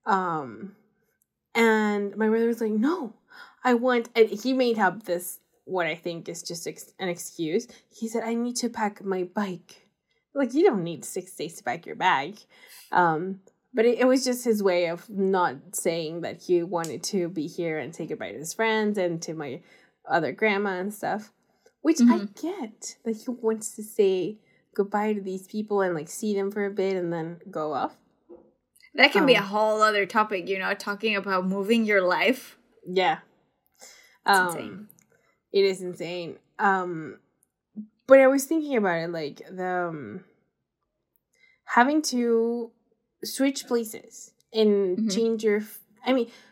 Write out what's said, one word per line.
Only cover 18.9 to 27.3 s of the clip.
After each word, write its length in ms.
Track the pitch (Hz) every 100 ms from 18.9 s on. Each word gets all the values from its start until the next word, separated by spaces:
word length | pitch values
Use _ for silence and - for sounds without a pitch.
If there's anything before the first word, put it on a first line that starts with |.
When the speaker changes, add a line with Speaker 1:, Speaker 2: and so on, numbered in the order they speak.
| 208
Speaker 1:
and 220 | 180 165
to 100 | 170
my 280 | 160 147 131 - _ _ _ -
other 240 | 170 147
grandma 460 | - 220 202 208 185
and 140 | 190
stuff, 400 | 208 156 196 214 _ _ _ _ _
which 200 | 294 320
I 160 | 240 220
Speaker 2:
Mm-hmm. 280 | 202 - 311
Speaker 1:
get 500 | 392 226 - - -
that 120 | - 220
he 140 | -
wants 440 | 247 220 220 214 -
to 60 |
say 560 | 214 - 196 185 180 214 _ _ _
goodbye 400 | - 202 208 214
to 80 | 208
these 240 | 190 190 190
people 340 | 208 214 202
and, 140 | 190
like, 140 | 165 160
see 240 | - 214
them 160 | 202 196
for 140 | 208 202
a 40 |
bit 260 | 202 190 190
and 140 | 175
then 280 | 170 160